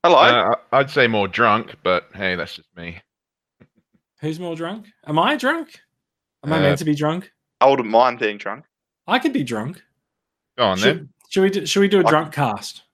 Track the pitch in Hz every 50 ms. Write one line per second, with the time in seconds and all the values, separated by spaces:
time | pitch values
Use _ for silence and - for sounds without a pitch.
0 | - 175 175 131 165 196 123 120 92 98 117 - _ _ - 135 139 139 - 147
1 | 127 117 113 107 101 95 90 - 117 113 104 110 113 - - _ _ 90 92 87
2 | - _ - 98 101 92 92 87 76 - - - 80 _ _ 90 85 85 87 87
3 | _ _ _ _ _ _ _ _ _ _ _ _ - _ _ _ _ _ _ _
4 | _ _ _ _ 151 151 160 165 185 170 165 160 165 165 202 226 208 - _ _
5 | _ - 151 160 175 233 302 277 - 262 311 330 320 _ - - _ _ _ _
6 | _ _ _ _ _ _ _ _ - 147 160 160 151 - 175 151 160 156 151 147
7 | 151 151 160 180 - - _ _ _ _ _ _ 123 135 139 131 120 107 110 113
8 | 123 127 120 113 117 107 104 101 - 98 104 131 - _ _ _ _ _ _ _
9 | _ - 202 254 - 320 254 240 147 120 117 107 107 139 185 - _ _ _ _
10 | _ _ _ _ _ _ _ _ _ _ _ - 120 101 92 92 104 123 151 165
11 | 151 - _ _ _ _ - 190 190 196 196 202 - 165 - 196 196 196 208 196
12 | 175 113 156 156 165 156 - 147 139 117 104 101 - - - - _ _